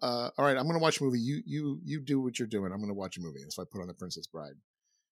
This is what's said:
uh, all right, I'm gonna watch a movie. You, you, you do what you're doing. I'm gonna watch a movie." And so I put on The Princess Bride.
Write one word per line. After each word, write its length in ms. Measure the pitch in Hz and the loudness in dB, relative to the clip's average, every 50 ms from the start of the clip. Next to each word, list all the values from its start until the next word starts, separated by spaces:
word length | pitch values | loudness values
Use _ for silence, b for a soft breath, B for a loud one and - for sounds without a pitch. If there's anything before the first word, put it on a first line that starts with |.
uh, 280 | - 123 120 120 120 123 - | 0 0 0 0 -2 -2 2
all 80 | - 139 | 4 4
right, 120 | 143 135 | 6 6
I'm 100 | 131 131 | 4 4
gonna 140 | 160 170 165 | 2 4 4
watch 200 | 160 160 147 - | 4 4 4 4
a 40 | 147 | 4
movie. 160 | 135 123 120 | 4 4 4
You, 220 | 113 127 147 156 - | 2 2 0 -2 -2
you, 340 | - 143 151 151 143 139 160 175 | -2 -2 -2 0 0 -2 -4 -4
you 160 | - 147 156 | -4 -4 -4
do 200 | 131 131 143 135 | 0 2 2 2
what 200 | 131 123 117 - | 2 2 0 -2
you're 80 | 123 107 | -2 0
doing. 240 | 110 104 98 92 | 0 0 0 0
I'm 80 | 92 101 | -2 -2
gonna 120 | 104 104 101 | -4 -4 -4
watch 220 | 98 95 90 - | -4 -4 -6 -6
a 40 | 92 | -8
movie." 220 | 87 82 69 69 | -8 -8 -8 -10
And 100 | 76 76 | -12 -10
so 100 | - - | -8 -8
I 40 | 90 - | -8 -8
put 100 | - 101 | -8 -8
on 40 | 87 | -8
The 80 | 90 85 | -8 -8
Princess 320 | - 92 87 - 82 80 | -10 -10 -10 -8 -10 -10
Bride. 280 | - - 82 76 73 71 - _ _ _ _ _ _ _ _ _ _ | -10 -10 -10 -10 -10 -14 -18 _ _ _ _ _ _ _ _ _ _